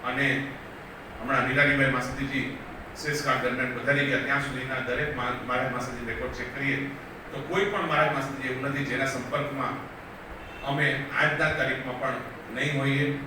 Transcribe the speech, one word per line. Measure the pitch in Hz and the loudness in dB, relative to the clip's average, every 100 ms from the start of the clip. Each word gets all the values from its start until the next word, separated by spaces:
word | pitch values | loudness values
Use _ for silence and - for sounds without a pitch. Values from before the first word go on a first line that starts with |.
અને | 131 131 139 139 139 - - - - - - - | -2 2 2 2 0 -6 -12 -12 -12 -12 -12 -8
હમણાં | 123 131 127 | 0 2 4
નિરાલીબાઈ | 135 143 139 135 | 6 6 6 4
મા | 127 | 4
સતીજી | - - 139 135 123 - - - - - | 0 -2 -2 0 -2 -4 -10 -10 -12 -6
શ્રેષ્ઠ | - - - | -2 0 2
કાળ | - | 2
દરમિયાન | 123 - - 123 | 2 0 0 0
વધારી | - 139 135 | 2 4 4
ગયા, | 127 | 2
ત્યાં | - 139 | 2 0
સુધીના | 139 127 127 123 | 0 -4 -4 -2
દરેક | 123 123 147 131 | -2 0 0 -2
મા-, | 123 123 120 | -2 -2 -2
મહારાજ | 123 131 | 0 0
મા | 123 | -2
સતી | 123 120 117 | -4 -6 -6
રેકોર્ડ | 113 127 | -4 -4
ચેક | - 123 139 | -4 -6 -2
કરીએ | 139 139 139 139 - - - | 0 0 -2 -6 -12 -12 -10
તો | - | -8
કોઈ | - 185 196 | -2 2 2
પણ | - | 2
મહારાજ | 165 131 151 | 2 4 4
મા | 147 | 2
સતી | 135 - 131 | -2 -4 -2
એવું | 127 | -2
નથી | 139 139 139 | -2 -2 -2
જેના | 123 135 | 0 0
સંપર્કમાં | 123 117 143 143 139 135 - - - - - - - - - 139 | 0 -2 -2 -2 -2 -2 -2 -8 -12 -12 -12 -12 -12 -12 -8 -2
અમે | 147 143 139 143 - | 2 4 2 -2 4
આજના | 151 151 156 | 4 4 2
તારીખમાં | - - 135 131 120 | 2 0 0 -4 -2
પણ | 131 - - - - | -2 -2 -6 -10 -8
નહીં | 117 147 143 | -2 0 2
હોઈએ. | 135 139 143 - | 4 4 4 0